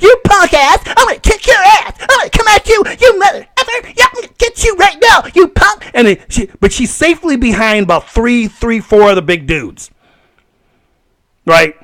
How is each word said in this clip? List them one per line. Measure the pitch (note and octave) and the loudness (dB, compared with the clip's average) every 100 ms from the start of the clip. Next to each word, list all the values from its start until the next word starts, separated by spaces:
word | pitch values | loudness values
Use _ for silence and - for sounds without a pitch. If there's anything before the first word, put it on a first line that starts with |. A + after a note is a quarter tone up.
You | F#4+ B4 | 4 4
punk | - G4+ F4+ | 2 2 2
ass! | D4+ C4+ F#4 | 2 2 0
I'm | - - A#4+ | 0 0 0
gonna | - | 0
kick | - A4 | -2 -2
your | - B4 | 0 2
ass! | F#4 G#5+ A#3+ - | 4 2 0 -14
I'm | - | -2
gonna | C5 - | -2 0
come | - A#4 | -2 0
at | G#4 - | 0 2
you, | A4 G4 - | -2 -2 0
you | B4 G4+ | 2 2
mother | G4 - - - | 0 -2 -8 -6
effer! | B4+ A#4+ - | -6 -8 -12
Yeah, | - B4 | -2 -2
I'm | B4 | -2
gonna | A4+ _ | -16 _
get | A#4 A#4 | -6 -2
you | A#4 | -4
right | F#4+ G4 D#4 | 0 -2 0
now, | A#4 G4 - | 2 2 0
you | - F#4 | 0 2
punk! | - G4+ G#4 - | 2 -2 -2 -8
And | B3+ A#3 | -2 0
it, | F#3+ - | 0 -6
she, | - G3+ - | -8 -8 -4
but | G3+ | -4
she's | - B2 | -2 -6
safely | - D#4 E4 F4 C4+ | -2 -2 -2 -4 -2
behind | A#3+ G3 A3 G#3+ | -2 -2 -2 -2
about | F#3+ E3+ - | 0 -2 -2
three, | - A#3 A#3+ A3 | -4 -2 -2 -4
three, | - A#3 A3+ | -6 -6 -6
four | - G#3 G#3 | 0 2 4
of | |
the | F#3+ | 2
big | D#3+ F3 | 0 -6
dudes. | C#3 D#3+ A2 - - _ _ _ _ _ _ _ _ _ _ _ _ _ _ _ | -4 -8 -8 -16 -20 _ _ _ _ _ _ _ _ _ _ _ _ _ _ _
Right? | - E3 D#3+ D3+ | 0 2 2 -6